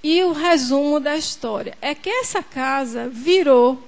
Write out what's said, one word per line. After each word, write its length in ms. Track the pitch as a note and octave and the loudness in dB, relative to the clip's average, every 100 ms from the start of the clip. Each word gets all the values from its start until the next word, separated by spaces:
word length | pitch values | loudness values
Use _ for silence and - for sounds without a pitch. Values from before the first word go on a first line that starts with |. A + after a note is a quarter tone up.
E 220 | D4+ E4+ | 2 2
o 80 | F#4 | 2
resumo 640 | D4 E4+ D#4+ B3+ C#4 D4 D4 | 0 2 2 2 0 2 0
da 160 | C#4+ | -2
história 640 | D#4 - - A#3 G#3 - - | -4 -6 -8 -8 -6 -8 -8
é 120 | C#4+ | -8
que 140 | D4 F#4+ | -8 -4
essa 340 | B4 B4+ G4+ | -4 -4 -6
casa 680 | - C#4 C4 C4+ B3+ A#3 A#3+ | -6 -6 -4 -2 -4 -8 -10
virou 760 | A#3 C#4+ F#4 D4 B3+ A#3+ B3+ | -6 2 2 6 6 6 2